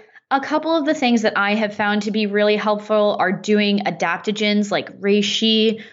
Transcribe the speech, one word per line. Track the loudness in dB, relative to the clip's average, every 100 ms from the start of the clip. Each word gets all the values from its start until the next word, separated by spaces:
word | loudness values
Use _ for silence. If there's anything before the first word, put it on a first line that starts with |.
| -18 -20 -4
a | -4
couple | -2 -4 0 0
of | 0
the | 0
things | 2 2
that | 2 0
I | 0 0
have | -2 -2
found | -2 -2
to | -2
be | -2 -2
really | 2 2 2
helpful | 0 -2 0 2 2 2
are | 0
doing | -2 0 2 2 0
adaptogens | -2 -2 -2 -2 -4 -2 0 0 0
like | -2 -6 -6
reishi, | 0 2 2 0 2 2 2 0 -8